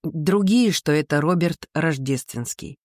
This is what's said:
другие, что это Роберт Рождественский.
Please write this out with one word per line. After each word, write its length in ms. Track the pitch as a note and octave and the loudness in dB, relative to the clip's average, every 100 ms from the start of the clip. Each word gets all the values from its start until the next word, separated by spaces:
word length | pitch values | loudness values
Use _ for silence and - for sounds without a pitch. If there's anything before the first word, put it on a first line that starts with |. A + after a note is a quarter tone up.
другие, 680 | E3 E3 D3+ G3+ F#3+ A#3 A#3 | -8 -4 0 2 4 4 4
что 180 | F3 - | 2 0
это 280 | D3+ C#3+ D3+ | 0 2 0
Роберт 460 | D3+ F3+ E3+ - - | 2 2 0 -2 -8
Рождественский. 1040 | D3+ E3 C#3 C3+ C3 - A#2 A#2 - - C3+ | -2 -2 -2 -2 -4 -4 -10 -10 -10 -14 -16